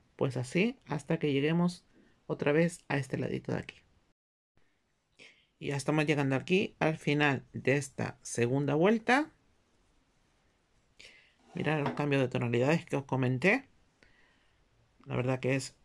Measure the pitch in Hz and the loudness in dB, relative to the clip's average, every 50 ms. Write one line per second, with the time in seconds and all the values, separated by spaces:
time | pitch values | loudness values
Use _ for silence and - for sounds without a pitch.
0 | _ _ _ - 127 139 123 127 123 - - 175 196 233 254 _ _ - 147 151 | _ _ _ -2 -2 -2 -2 -4 -6 -2 0 0 0 0 -2 _ _ -8 -8 -6
1 | - - 165 160 - 147 135 139 139 151 165 175 175 175 175 - _ _ _ _ | -4 -4 -4 -2 0 0 0 2 2 2 2 2 2 0 0 -4 _ _ _ _
2 | - _ _ _ _ - 160 - - 143 147 156 170 165 - - _ - 139 143 | -20 _ _ _ _ -8 -6 -2 0 2 4 4 2 2 0 -6 _ -4 -4 -4
3 | 131 - - - - - - 127 - - 123 - - - - - _ _ _ _ | -2 -4 -4 -4 -4 -4 -4 -6 -4 -4 -4 -4 -4 -8 -14 -20 _ _ _ _
4 | _ _ _ _ _ _ _ _ _ _ _ _ _ _ _ _ _ _ _ _ | _ _ _ _ _ _ _ _ _ _ _ _ _ _ _ _ _ _ _ _
5 | _ _ _ _ - - - _ _ _ _ - 156 143 143 139 - - 151 156 | _ _ _ _ -20 -20 -20 _ _ _ _ -12 -8 -6 -6 -4 -2 0 2 2
6 | 151 151 151 143 143 135 135 131 131 - - 185 226 - - - 160 156 160 160 | 4 2 2 2 2 2 0 0 0 2 2 2 2 0 -2 -2 0 0 0 0
7 | - 160 147 147 147 147 139 - - _ - 117 - 127 135 143 139 - - - | -2 0 2 2 2 2 2 0 -4 _ -10 -4 0 2 2 2 0 -4 -8 -8
8 | 117 107 - _ - - - - 117 120 131 139 143 139 139 151 170 202 226 220 | -8 -8 -8 _ -12 -8 -2 0 0 2 2 0 0 0 2 2 4 4 2 2
9 | - - 247 277 311 311 _ _ _ _ _ _ _ _ _ _ _ _ _ _ | 2 2 2 2 2 0 _ _ _ _ _ _ _ _ _ _ _ _ _ _
10 | _ _ _ _ _ _ _ _ _ _ _ _ _ _ _ _ _ _ _ - | _ _ _ _ _ _ _ _ _ _ _ _ _ _ _ _ _ _ _ -20
11 | - - - - - _ _ _ _ _ - 175 - 147 156 151 143 147 - - | -20 -20 -20 -20 -20 _ _ _ _ _ -8 -6 -4 -2 -2 -2 -2 -4 -4 -4
12 | 147 147 139 139 131 123 - 127 123 117 120 120 123 139 160 170 - - - 143 | -2 0 2 2 0 0 0 -2 -2 0 0 2 2 2 2 0 -2 -4 -6 -6
13 | 139 - 135 131 131 123 127 127 135 185 214 269 - _ _ _ _ _ _ _ | -4 -2 -2 0 0 0 0 2 2 2 2 2 -2 _ _ _ _ _ _ _
14 | _ _ _ _ _ _ _ _ _ _ _ _ _ _ _ _ _ _ _ _ | _ _ _ _ _ _ _ _ _ _ _ _ _ _ _ _ _ _ _ _
15 | - 135 135 123 123 127 131 127 127 123 135 135 131 - - _ _ | -14 -8 -4 -4 -2 -2 -2 -2 -2 -2 -2 -2 -4 -6 -16 _ _